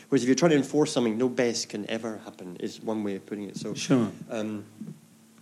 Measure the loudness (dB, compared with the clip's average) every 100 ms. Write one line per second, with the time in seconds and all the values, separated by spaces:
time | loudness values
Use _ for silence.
0 | 0 2 4 6 6 6 4 2 2 2
1 | 2 2 2 2 0 0 -6 -8 -6 -6
2 | -6 -8 -12 -14 -12 -8 -8 -6 -4 -2
3 | -2 -4 -6 -8 -8 -8 -8 -6 2 4
4 | 4 -2 -8 -6 -6 -6 -10 -14 -16 -16
5 | -20 _ _ -20